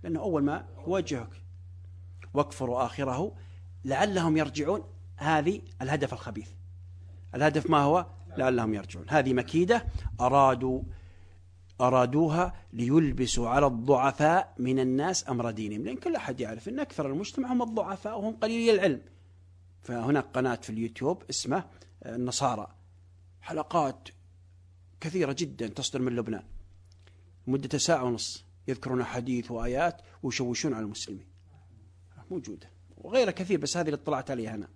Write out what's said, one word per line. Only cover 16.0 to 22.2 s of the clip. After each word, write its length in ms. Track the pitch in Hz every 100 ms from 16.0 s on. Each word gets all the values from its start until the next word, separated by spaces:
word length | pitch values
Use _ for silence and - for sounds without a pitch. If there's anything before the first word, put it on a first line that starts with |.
| 349 311
أحد 240 | - 131
يعرف 280 | 110 113 -
أن 120 | 254
أكثر 260 | 285 - 139
المجتمع 460 | 139 202 - 247
هم 100 | 247
الضعفاء 560 | 240 220 190 196 208 220
وهم 180 | 208 220
قليلي 360 | 220 226 233
العلم. 280 | 208 185 127 - - - - - - - -
فهناك 420 | - 120 117 147
قناة 300 | - 131 131
في 160 | 117 -
اليوتيوب 520 | 110 113 - 135 185 -
اسمه، 340 | 127 117 165 - - - -
آه، 140 | -
النصارى، 580 | 117